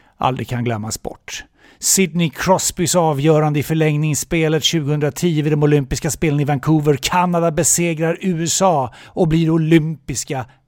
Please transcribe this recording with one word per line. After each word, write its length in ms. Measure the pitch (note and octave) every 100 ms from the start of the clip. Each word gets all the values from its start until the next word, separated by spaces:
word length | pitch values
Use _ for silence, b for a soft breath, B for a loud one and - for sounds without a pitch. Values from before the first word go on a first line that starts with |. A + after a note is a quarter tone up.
| b b
aldrig 300 | C3 B2+ A2+
kan 160 | A#2+
glömmas 380 | A#2+ A2+ A2 -
bort. 420 | - - - - - b b b
Sidney 500 | - - F#3 E3 E3+
Crosbys 680 | - - F#3 - - E3 F3+
avgörande 640 | D#3+ C#3 D3+ D3+ D3+ D3
i 40 |
förlängningsspelet 1000 | - D#3+ D#3 D3 D#3 C#3 - E3 D#3+ D#3+
tjugohundratio 800 | - E3 C#3 D3+ D3 - F3 D#3
vid 80 | D3
de 100 | D3
olympiska 480 | D3 D3 C3+ C#3+ D#3+
spelen 280 | - E3 C#3+
i 40 |
Vancouver. 520 | C#3+ C#3+ D3 D#3 D3 C#3
Kanada 500 | - F3+ F3+ F3 E3+
besegrar 680 | D#3 D#3+ - F3 D#3 E3 F3
U 220 | G3 D#3+
S 180 | E3 -
A 320 | F#3+ D3+ B2 - -
och 220 | - E3+
blir 220 | D#3+ D#3+
olympiska 960 | E3 D#3 E3 D#3 D#3 - B2+ - C#3 A#2 b